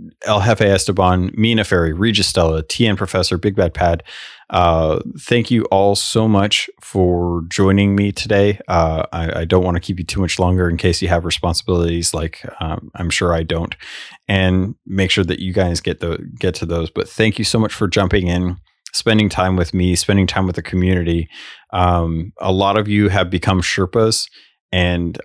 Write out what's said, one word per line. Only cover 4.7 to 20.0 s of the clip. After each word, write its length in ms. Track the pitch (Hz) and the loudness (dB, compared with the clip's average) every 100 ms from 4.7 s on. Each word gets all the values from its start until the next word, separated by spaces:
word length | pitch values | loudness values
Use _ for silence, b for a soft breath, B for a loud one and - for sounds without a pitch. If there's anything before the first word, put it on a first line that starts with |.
| 82 80 78 - 147 | 2 2 -2 -4 -12
thank 320 | - 120 107 | 0 0 2
you 120 | 117 - | 0 2
all 300 | 98 101 101 | 2 4 2
so 320 | - 113 110 | 0 0 4
much 400 | 101 104 - - - | 4 2 0 -4 -12
for 640 | - 98 90 87 87 87 82 | -4 0 2 2 0 -4 -4
joining 460 | - 98 98 101 98 | 0 4 4 4 2
me 160 | 101 | 0
today. 480 | - 107 101 101 101 - | -4 0 2 2 0 -2
Uh, 380 | 87 80 80 - | 0 0 0 -4
I, 280 | 85 82 80 | -4 -4 -4
I 40 | 82 | 0
don't 180 | 92 | 2
wanna 160 | 90 87 | 2 -2
keep 200 | - 92 | -4 -6
you 60 | 78 | -6
too 140 | 98 | -4
much 200 | 90 - | -2 0
longer 280 | 90 92 87 | 0 2 0
in 100 | 82 | 0
case 220 | 92 82 | 0 0
you 100 | 87 | 0
have 160 | 87 85 | 0 -2
responsibilities, 840 | - - - - 87 85 85 82 | -4 -2 -4 -2 0 0 -2 -2
like, 320 | 78 80 - - - | -4 -6 -8 -16 -10
um, 300 | 82 - - - | -8 -8 -12 -8
I'm 160 | 85 | -4
sure 240 | - 87 82 | -2 0 0
I 80 | |
don't. 320 | 82 82 85 - B B B B - | -2 -4 -6 -10 B B B B -2
And 460 | 98 92 92 98 - - | 2 4 2 0 -6 -6
make 240 | 95 95 | -2 0
sure 120 | - | 0
that 160 | 90 - | 0 -2
you 140 | 92 | -2
guys 260 | 95 90 82 | 0 0 -2
get 200 | 92 - | -4 -6
the, 180 | 85 - - - | -6 -6 -10 -6
get 160 | 92 - | -4 -4
to 100 | 82 | -4
those. 240 | 85 80 | -4 -4
But 180 | - - | -6 -4
thank 300 | - 110 110 | 0 2 2
you 80 | 104 | 0
so 140 | 113 | 0
much 140 | 107 | -2
for 140 | - 98 | -2 -2
jumping 400 | 101 90 104 90 | 2 2 2 0
in, 300 | 90 90 92 _ _ - | 0 -2 -4 _ _ -12
spending 360 | - 113 110 104 | -4 2 2 2
time 260 | - 92 92 | 0 0 0
with 180 | 85 95 | 0 0
me, 200 | 90 | 0
spending 300 | 87 | 0